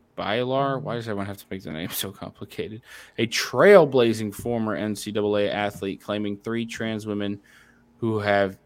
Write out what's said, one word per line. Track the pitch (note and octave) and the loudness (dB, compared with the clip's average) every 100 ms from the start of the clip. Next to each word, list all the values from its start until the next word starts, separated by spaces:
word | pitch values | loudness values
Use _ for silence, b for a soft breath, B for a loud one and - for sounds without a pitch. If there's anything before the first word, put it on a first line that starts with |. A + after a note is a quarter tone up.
| _ - | _ -8
Bylar. | F#2 A2+ B2 C3+ C#3 C3+ | -4 -2 0 0 0 -2
Why | G2+ A#2 | -4 -6
does | A2+ | -6
everyone | G2+ G2 | -6 -6
have | G2 | -10
to | - | -12
make | F#2+ | -12
the | - | -10
name | D#2 F2+ | -10 -8
<laughs> | |
so | - G2 | -8 -10
complicated? | - - - - - F2 G#2+ - B B B | -10 -14 -14 -14 -10 -10 -12 -18 B B B
A | A#2 | -2
trailblazing | - - B2 F#3 G3+ D3 C3 A#2 A2+ G#2+ G2+ | -2 -2 4 10 10 8 6 4 2 -4 -6
former | A#2+ A#2 A2 G#2 | -4 -2 -2 -2
N | G#2+ G2+ | -4 -6
C | - | -6
double | G#2+ G#2 G#2 | -2 0 2
A | G2+ | 0
athlete | G2 G#2 - G2 - | 0 -2 -4 -6 -6
claiming | - G#2 G#2 G2+ | -6 -6 -4 -8
three | - A#2 A#2 | -6 -6 -6
trans | - A2+ G#2+ G#2+ | -6 -6 -6 -6
women | G#2 G2+ G2+ b b b b b _ | -4 -4 -8 b b b b b _
who | A#2 A2 | -4 0
have | G#2 G2+ G2 F#2+ | 2 4 2 -2